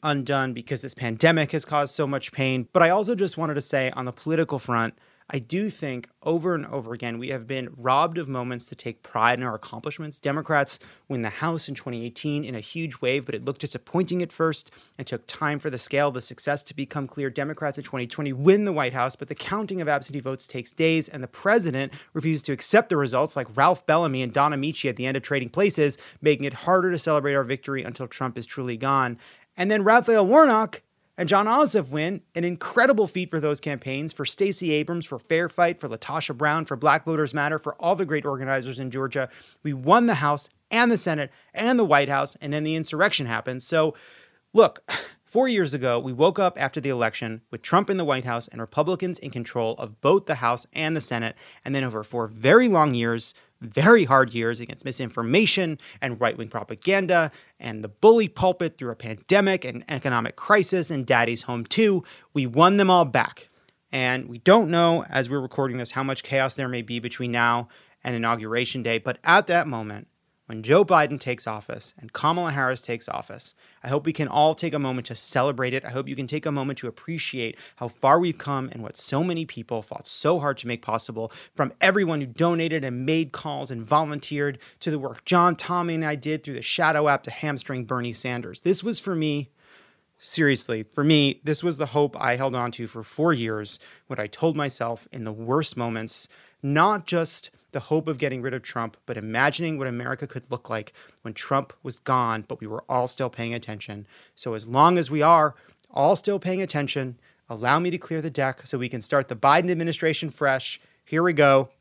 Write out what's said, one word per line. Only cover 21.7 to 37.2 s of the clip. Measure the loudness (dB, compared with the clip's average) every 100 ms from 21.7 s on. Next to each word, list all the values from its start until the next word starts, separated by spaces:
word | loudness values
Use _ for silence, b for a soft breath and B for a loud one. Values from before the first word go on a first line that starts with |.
| -2 -4 B B
refuses | -4 -2 -2
to | -2
accept | -4 4 4 4
the | 2
results, | 2 0 0 -2
like | -4 4
Ralph | 4 4 2
Bellamy | 2 2 -2
and | -2
Don | 2 2
Amici | 0 -4 -4 -4
at | -4
the | -4
end | -4
of |
Trading | -4 -4 -2
Places, | 0 0 2 0 0 B B
making | 2 2
it | 0
harder | -4 2 2 4
to | 0
celebrate | 0 0 2
our | 0
victory | 0 -4 -6 -6
until | -6 -10 -12
Trump | -6 -6 -6
is | -10
truly | -8 -8 -4
gone. | 0 2 0 -4 B B B -4
And | 0
then | 2
Raphael | 6 6 6 4 6
Warnock | 8 8 6 2 -6 -18 _ _ -6
and | 2
Jon | 2
Ossoff | 4 4 4 2 0
win, | -2 -2 -4 -8
an | -4
incredible | -4 -4 -2 4 6 4 2
feat | -2 -4
for | -2
those | -2 -2
campaigns, | -4 -6 -6 -6 -6
for | -6
Stacey | -6 0 0 0 0
Abrams, | 0 0 -4
for | -6 -10
Fair | -2 0 0
Fight, | 2 0 0
for | -8
LaTosha | -8 -6 -6 -6
Brown, | -2 0 0
for | -2 0
Black | 2 2
Voters | 2 -2